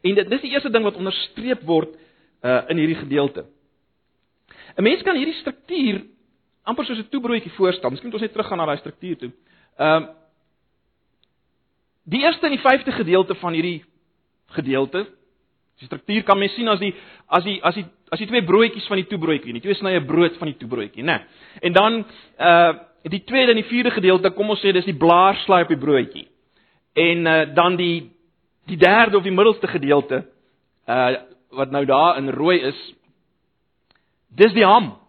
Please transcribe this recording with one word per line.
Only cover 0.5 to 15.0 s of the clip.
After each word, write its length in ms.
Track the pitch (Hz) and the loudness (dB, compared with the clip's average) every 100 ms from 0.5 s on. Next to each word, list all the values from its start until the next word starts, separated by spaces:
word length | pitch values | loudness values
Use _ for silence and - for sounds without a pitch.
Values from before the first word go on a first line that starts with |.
eerste 180 | 277 269 | -4 -2
ding 140 | 226 | -2
wat 120 | 208 | -2
onderstreep 680 | 180 190 - - - 240 247 | -4 -8 -6 -10 -10 -6 -6
word, 280 | 156 160 160 - _ _ _ _ | 0 -2 -2 -14 _ _ _ _
eh, 200 | 123 127 - | -2 -2 0
in 80 | 170 | -2
hierdie 180 | 156 | -2
gedeelte. 500 | 160 143 143 139 87 - _ _ _ _ _ _ _ _ _ _ - - - | -4 -4 -2 -2 -6 -16 _ _ _ _ _ _ _ _ _ _ -20 -12 0
'n 60 | |
Mens 180 | 208 349 | 0 2
kan 140 | 381 | -2
hierdie 240 | 320 302 - | -2 -4 -8
struktuur 680 | - - _ 339 262 202 - _ _ _ _ _ | -12 -14 _ -2 -2 -2 -10 _ _ _ _ _
amper 220 | - 247 | -8 -8
soos 120 | 269 220 | -6 -8
'n 120 | 214 | -8
toebroodjie 420 | 277 233 233 175 | -8 -4 -4 -6
voorstel. 380 | - 185 185 123 | 0 0 0 -6
Miskien 200 | 131 240 | -6 -10
moet 120 | 214 | -8
ons 0 | |
net 100 | 220 | -6
teruggaan 260 | - 202 180 | -6 -6 -4
na 80 | |
daai 120 | 160 143 | -4 -4
struktuur 400 | 147 _ 180 165 | -10 _ -12 -10
toe. 140 | 123 _ _ _ _ - | -12 _ _ _ _ -2
Ehm, 280 | 151 160 147 - _ _ _ _ _ _ _ _ _ _ _ _ _ _ _ _ _ _ - | 2 2 -2 -18 _ _ _ _ _ _ _ _ _ _ _ _ _ _ _ _ _ _ -6
die 140 | 233 | 0
eerste 220 | 302 330 311 | 0 0 -4
en 80 | |
die 60 | 269 | 0
vyfde 320 | - - - | 2 2 -2
gedeelte 400 | - 170 185 190 180 | -6 0 0 0 -4
van 160 | 175 165 | -4 -4
hierdie 220 | 175 165 _ _ _ _ _ _ _ | -4 -8 _ _ _ _ _ _ _
gedeelte, 500 | - 135 135 135 180 | -10 -4 -2 -2 -6